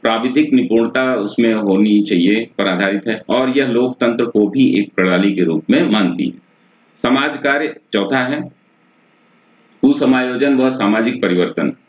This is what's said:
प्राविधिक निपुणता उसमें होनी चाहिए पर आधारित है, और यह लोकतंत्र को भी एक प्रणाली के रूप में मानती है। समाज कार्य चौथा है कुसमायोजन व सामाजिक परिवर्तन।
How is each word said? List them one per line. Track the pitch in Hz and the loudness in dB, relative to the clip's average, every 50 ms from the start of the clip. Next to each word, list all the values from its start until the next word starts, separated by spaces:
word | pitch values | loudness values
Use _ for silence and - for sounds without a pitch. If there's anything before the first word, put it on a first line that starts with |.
प्राविधिक | - 113 113 113 120 131 127 147 156 151 | -2 -2 -2 -2 -4 -2 0 0 0 2
निपुणता | 131 127 123 - 110 113 117 117 - 131 131 127 127 | 2 0 2 2 0 0 0 0 -2 -2 -2 -2 -2
उसमें | 113 98 101 - - 117 113 110 | -2 -4 -4 -2 0 0 0 0
होनी | 107 104 101 95 98 107 107 104 104 | 0 0 0 2 2 4 4 4 2
चाहिए | 101 - 104 85 87 95 107 113 113 - _ - | 2 2 0 2 2 2 2 0 -2 -6 _ -4
पर | 98 | -2
आधारित | 98 92 90 101 98 101 101 95 113 | -2 -2 -2 -2 -2 -2 -2 -4 -6
है, | 110 110 - - | -8 -8 -6 -4
और | 110 123 131 131 127 143 | -2 0 0 0 0 0
यह | 139 | 0
लोकतंत्र | 123 117 120 127 127 127 _ 123 117 117 117 120 | 0 0 0 0 -2 -2 _ -2 -2 0 0 -2
को | 117 - 107 104 95 | 0 2 0 0 2
भी | - 135 131 - - 98 | 2 2 2 2 2 0
एक | 101 - _ | -2 -2 _
प्रणाली | - 92 92 92 90 95 101 | -2 0 2 2 2 2 0
के | 92 90 | 2 0
रूप | 87 82 80 78 - - | 0 0 0 -2 0 0
में | 127 151 175 - | 2 2 2 2
मानती | 107 107 98 87 82 87 92 | 0 0 0 -2 -2 -2 -4
है। | 87 - - _ _ _ _ _ _ _ _ _ _ _ _ | -6 -6 -10 _ _ _ _ _ _ _ _ _ _ _ _
समाज | - 123 127 135 143 151 143 | -2 -2 0 0 -2 -2 -4
कार्य | 143 - 143 139 147 160 - - - _ _ | -4 -2 -2 0 0 -2 -6 -8 -10 _ _
चौथा | - 107 98 - 135 131 123 | -2 -2 -2 0 0 -2 -2
है | 127 143 151 180 - - _ _ _ _ _ _ _ _ _ _ _ _ _ _ _ _ _ _ _ _ _ _ _ _ _ | -2 -4 -6 -8 -10 -14 _ _ _ _ _ _ _ _ _ _ _ _ _ _ _ _ _ _ _ _ _ _ _ _ _
कुसमायोजन | - 135 143 - 147 127 131 127 127 127 123 120 139 143 139 | 0 0 2 2 2 2 2 2 0 -2 -2 0 0 2 2
व | 127 131 131 | 2 2 0
सामाजिक | - - 98 101 107 110 113 113 - - | 0 0 0 0 2 2 0 -2 -2 -2
परिवर्तन। | - 92 90 90 87 - - - 76 71 - _ _ | -2 0 2 0 0 0 -2 -4 -4 -4 -6 _ _